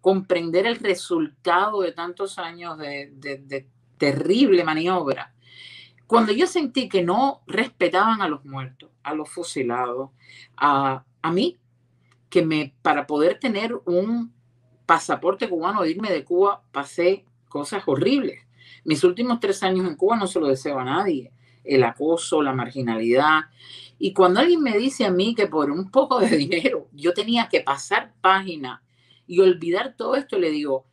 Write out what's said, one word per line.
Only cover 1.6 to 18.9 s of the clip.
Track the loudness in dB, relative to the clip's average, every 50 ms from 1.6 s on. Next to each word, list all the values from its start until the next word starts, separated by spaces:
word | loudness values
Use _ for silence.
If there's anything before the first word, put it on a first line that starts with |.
| 2 0 0 -2
de | -4 -4 -4
tantos | -8 -10 -10 -8 -8 -10 -10 -8
años | -10 -12 -12 -12 -12 -12 -12 -12
de, | -10 -12 -10 -10 -12 -12 -14 -20
de, | -16 -12 -12 -12
de | -12 -12 -10 -10 -10 -10 _ _ _ _ _ _
terrible | _ 0 0 0 0 0 0 2 4 4 6 4 4 4
maniobra. | 0 -2 -2 0 0 0 0 -2 -2 -4 -6 -8 -16 _ _ _ _ -20 -20 -20 -20 -20 -20 -20 _ _ _ _
Cuando | _ 4 4 4 4
yo | 2 2 0
sentí | 0 0 -2 -2 0 -2 -4 -4 0
que | 0 0
no | 0 2 2 2 2 0 -2 _ _
respetaban | -8 -4 -4 -4 -4 _ _ -2 0 2 2 2 2 2 0
a | -2
los | -4 -4 -6 _
muertos, | -12 -12 -10 -12 -12 -16 _ -20 -20 _ _
a | _ -8 -8
los | -8 -8 -10
fusilados, | -10 -12 -12 -8 -4 -4 -4 -2 -2 -2 -4 -4 -4 -8 -8 -10 _ _ _ -20 -20 -20 -20 _ _
a, | 0 0 2 2 2 0 0 -2 -4 _ _ _ _
a | -6 -2
mí, | -2 0 -2 -2 -4 _ _ _ _ _ _ _ _ _ _ _ _ _ _ _
que | 0 0 2
me, | 2 0 -2 -2 -6 _ _
para | _ 0 0 0 -2
poder | -2 0 2 2 2 2 0
tener | -4 -4 -4 -2 -4 -6 -6 -8 _
un | -2 0 0 0 0 -2 -4 -6 -8 _ _ _ _ _ _ _ _ _ _ _
pasaporte | 2 2 2 2 -2 -4 0 0 -2 0 0 -2 -4
cubano | -2 -2 -2 -2 -2 0 -2
e | -2
irme | -2 -4 -2 -2
de | -2 -4 -2
Cuba, | _ 2 2 2 2 2 -2 _ _
pasé | -8 -8 -8 -8 -4 0 2 2 2 0 _ _ _ _ _ _
cosas | -10 -8 -8 -6 -8 -6 -2
horribles. | 0 0 2 2 2 2 2 0 -4 -8 -10 _ _ _ _ -20 -20 -20 -12 _
Mis | -2